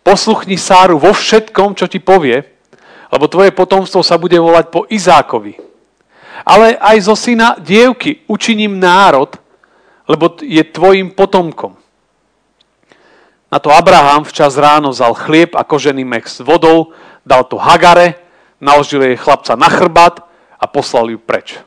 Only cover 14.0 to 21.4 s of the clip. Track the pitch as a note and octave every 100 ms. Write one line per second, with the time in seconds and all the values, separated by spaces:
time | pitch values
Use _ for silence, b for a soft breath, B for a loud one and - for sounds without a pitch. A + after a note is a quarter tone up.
14 | C#3+ C#3+ D3 - D3 C3 D3 D3+ D3 B2
15 | B2 A2+ - D#3 E3+ - - D3 C3+ C3+
16 | C3 A#2 - - B2 E3 D#3+ D#3+ D#3+ b
17 | b b - C3 - G#2+ C3+ E3+ F3 F3
18 | F3 E3 b b b b C#3 D3 C#3+ C#3+
19 | C3 A#2+ - C#3 - A#2 E3 - F3+ E3
20 | F3 - b b b b - C#3+ C3 C3
21 | A#2 A2 - A2